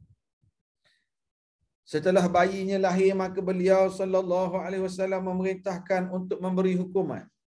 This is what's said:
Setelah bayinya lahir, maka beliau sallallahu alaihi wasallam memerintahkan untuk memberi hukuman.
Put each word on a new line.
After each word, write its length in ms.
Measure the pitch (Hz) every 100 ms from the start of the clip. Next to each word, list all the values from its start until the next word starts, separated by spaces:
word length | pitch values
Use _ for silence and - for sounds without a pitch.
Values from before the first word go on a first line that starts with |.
| - _ _ _ _ _ _ _ _ _ _ _ _ _ _ _ _ _ -
Setelah 400 | 156 185 185 180
bayinya 560 | 180 185 196 190 196
lahir, 320 | 190 185 190
maka 320 | 190 185 190 185
beliau 480 | 185 180 190 190
sallallahu 640 | 185 190 185 185 180 185 185
alaihi 240 | 170 190
wasallam 400 | 190 185 190 190 185
memerintahkan 800 | 185 190 185 196 180 - 190 185
untuk 320 | 185 185 185
memberi 320 | 185 185 185
hukuman. 560 | 180 185 196 160 107 - _ _